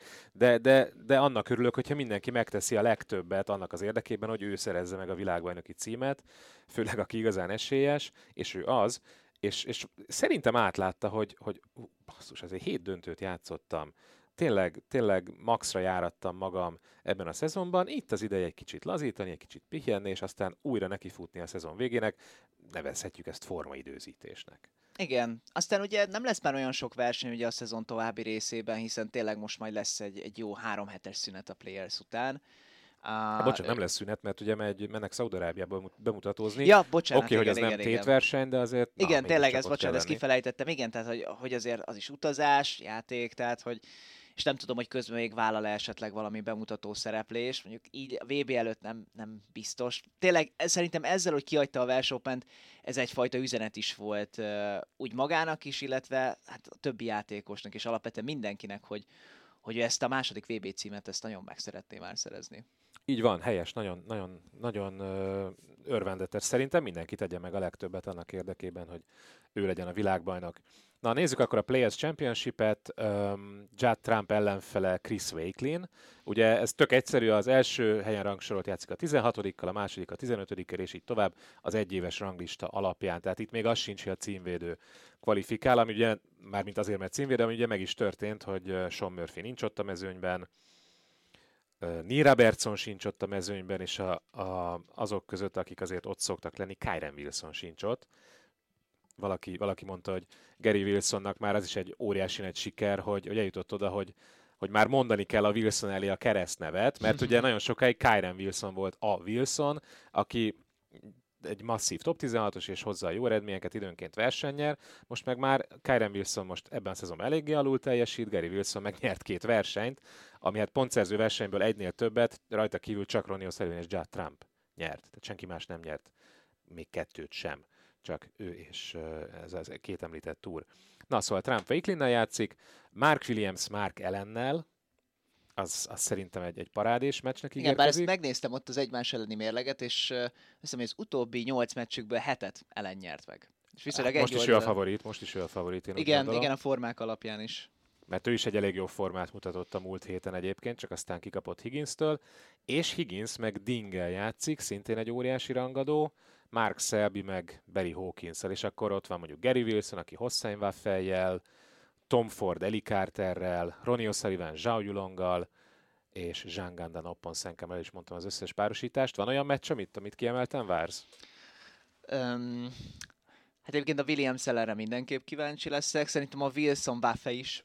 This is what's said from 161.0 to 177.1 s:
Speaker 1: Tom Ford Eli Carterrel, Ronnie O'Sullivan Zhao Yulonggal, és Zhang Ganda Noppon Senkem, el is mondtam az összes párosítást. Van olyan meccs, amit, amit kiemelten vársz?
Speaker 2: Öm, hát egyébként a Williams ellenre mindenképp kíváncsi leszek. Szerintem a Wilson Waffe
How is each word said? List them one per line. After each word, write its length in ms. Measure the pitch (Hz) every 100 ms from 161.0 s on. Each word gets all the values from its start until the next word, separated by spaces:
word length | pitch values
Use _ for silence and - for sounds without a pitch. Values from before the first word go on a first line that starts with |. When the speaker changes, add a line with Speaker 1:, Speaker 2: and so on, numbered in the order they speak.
| 95 92 92 92 - _ - - _ _ -
Speaker 1:
Tom 200 | 123 113
Ford 360 | - 98 80
Eli 180 | 92 107
Carterrel, 1000 | - 101 92 - 95 87 90 87 87 -
Ronnie 260 | 123 120 110
O'Sullivan 440 | 98 104 92 82
Zhao 240 | 78 117 113
Yulonggal, 680 | 101 98 95 92 90 90 87 _ _ _ _ _ _
és 340 | 95 87 80 -
Zhang 300 | 87 90 87
Ganda 240 | 82 85
Noppon 320 | 82 85 85
Senkem, 380 | 80 92 82 87
el 80 | 90
is 120 | 85
mondtam 260 | 92 85 87
az 80 |
összes 280 | 95 - 92
párosítást. 640 | - 104 110 120 - 131
Van 120 | - 104
olyan 180 | 135
meccs, 260 | 143 139 -
amit, 260 | 135 95 -
amit 180 | 101
kiemelten 500 | - 117 123 123 139
vársz? 400 | 104 85 82 - - - - - - - - - _ _
Speaker 2:
Öm, 680 | - 135 123 123 123 120 123 127 - - - _ _ _ _ _
hát 120 | -
egyébként 260 | 147 139 143
a 40 | 139
Williams 400 | 147 135 127 -
ellenre 260 | 120 113
mindenképp 520 | 107 110 123 127 135
kíváncsi 440 | - 147 147 147 156
leszek. 380 | 143 143 151 147
Szerintem 340 | 156 139 139
a 100 | 139
Wilson 440 | 135 151 139 - 120
Waffe 280 | 117